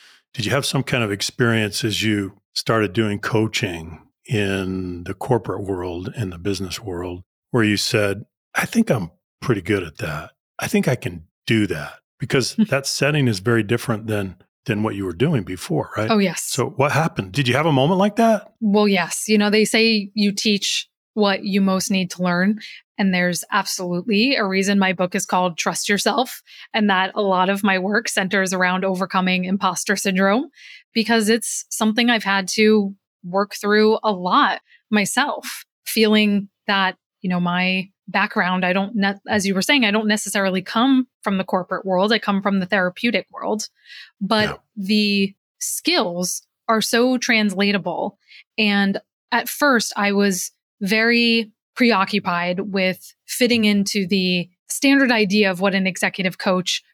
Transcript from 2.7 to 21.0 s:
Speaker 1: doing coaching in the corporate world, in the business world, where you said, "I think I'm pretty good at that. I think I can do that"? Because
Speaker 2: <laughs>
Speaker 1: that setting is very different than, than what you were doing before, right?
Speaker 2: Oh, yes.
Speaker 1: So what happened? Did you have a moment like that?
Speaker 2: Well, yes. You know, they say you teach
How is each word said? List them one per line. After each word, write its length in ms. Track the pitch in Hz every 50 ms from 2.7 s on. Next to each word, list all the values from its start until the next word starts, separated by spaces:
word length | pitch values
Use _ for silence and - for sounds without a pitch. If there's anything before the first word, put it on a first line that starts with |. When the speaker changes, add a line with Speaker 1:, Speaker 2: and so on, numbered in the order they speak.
| 113 113 104 98 92
Speaker 1:
doing 260 | 113 110 104 104 101
coaching 800 | - - - 107 110 110 - - - 95 87 82 80 82 80 - - _ _ _ _
in 800 | - - 104 101 98 98 98 95 92 92 92 92 90 90 87 85
the 100 | 92 98
corporate 500 | - - - 127 113 - 107 92 98 101
world, 500 | 92 98 - 92 90 85 87 92 233 -
in 140 | 233 214 185
the 80 | 90 85
business 420 | 90 101 98 90 98 87 87 -
world, 440 | - 98 87 87 90 90 87 90 - _ _ _ _ _
where 120 | - 123 110
you 140 | 107 104 95
said, 480 | - - - 107 104 101 98 101 - _ _ _ _ _ -
"I 100 | - -
think 240 | - - 226 220 -
I'm 220 | 160 107 87 82 _ _ _ _ _ -
pretty 200 | - - 117 98
good 220 | 87 110 104 98 90
at 140 | 78 - -
that. 340 | - 80 73 76 73 - _ _ _ _ _ -
I 80 | - -
think 200 | - 202 196 160
I 80 | 127
can 300 | - - - 87 85 80 _ _ _ - -
do 200 | 117 110 104 90
that"? 280 | 87 78 69 - - - _ _ _ -
Because 360 | - - - 139 117 - -
Speaker 2:
<laughs> 140 | - 214 -
Speaker 1:
that 160 | 135 139 135
setting 420 | - - - 139 139 151 151 135 120
is 120 | 107 92
very 240 | 95 120 117 113 107
different 420 | 98 120 117 - - 113 98 113 110
than, 280 | 107 104 98 92 82 - _ _ _ _ -
than 180 | - 110 104 107
what 120 | 107 101
you 100 | 98 98
were 80 | 90 85
doing 300 | 87 127 170 165 117 90
before, 460 | 87 92 87 - - 165 147 - - - 107
right? 120 | 107 113
Speaker 2:
Oh, 80 | 226 208
yes. 240 | 196 180 165 - -
Speaker 1:
So 260 | - - 127 120 -
what 220 | - - 135 147
happened? 400 | 110 139 160 170 - - 98 95 92
Did 140 | 143 139 120
you 80 | 117
have 100 | 139 156
a 60 | 170
moment 280 | 143 131 135 160 190 180
like 160 | 196 208 202 -
that? 360 | 226 226 220 - - - _ -
Speaker 2:
Well, 260 | 226 202 196 214 208 208
yes. 380 | 196 180 170 156 - - - -
You 100 | 220 208
know, 100 | 208 208
they 160 | 208 220 214
say 460 | - - 220 226 226 220 208 202 202 -
you 180 | 214 208 202
teach 560 | 196 202 - 220 208 196 - - - - - _ _ _